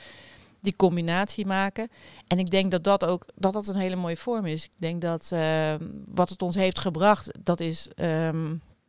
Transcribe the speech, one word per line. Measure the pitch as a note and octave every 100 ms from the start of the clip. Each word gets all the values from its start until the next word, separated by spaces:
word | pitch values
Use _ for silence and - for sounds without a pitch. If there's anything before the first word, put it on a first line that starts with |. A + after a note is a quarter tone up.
| - - - - - _
Die | G3 -
combinatie | F#3+ E3+ E3 F3 G#3 - G3
maken. | F#3+ G3 - A3+ _ - - -
En | F3+
ik | F#3
denk | F#3+ F#3+
dat | F3+
dat | E3+ G3
ook, | E3+ F3 -
dat | - F#3+
dat | G#3 G#3
een | G3
hele | F#3 F3+
mooie | F3 E3+
vorm | - A3+ F#3
is. | D#3
Ik | - -
denk | E3 E3+
dat, | E3+ E3 -
ehm, | E3+ D#3 D#3+ D#3 D3+ - C#2+ -
wat | - G3+
het | F#3
ons | F3+
heeft | F3+ F#3+ -
gebracht, | F#3+ D#3 G3+ G#3 - -
dat | - E3+
is, | E3 E3 -
ehm, | - E3+ D#3+ D#3+ D#3+ D#3+ D#3+ - _